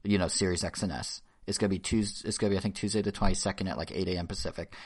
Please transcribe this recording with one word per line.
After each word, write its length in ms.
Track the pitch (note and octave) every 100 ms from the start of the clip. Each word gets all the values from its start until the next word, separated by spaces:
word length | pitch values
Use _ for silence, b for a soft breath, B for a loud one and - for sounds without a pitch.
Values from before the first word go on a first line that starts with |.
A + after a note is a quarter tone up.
you 120 | G2+ G2+
know, 120 | E2+
Series 360 | - F#2+ F2
X 180 | E2+ -
and 80 | G2+
S." 300 | C#2 - - - _ -
It's 120 | -
gonna 100 | G2+
be 120 | F#2+
Tues-, 440 | - A2+ G2+ -
it's 140 | - -
gonna 140 | G#2
be, 40 | F#2+
I 40 |
think, 160 | G#2 F#2+
Tuesday 260 | G#2 G#2+
the 100 | G2+
twenty-second 560 | - G2 F#2 G2 F#2+ F#2+
at, 80 | B1+
like, 160 | D#2+
eight 160 | - F2+
A 80 | F2+
M 100 | F2
Pacific. 480 | G2 - - E2 B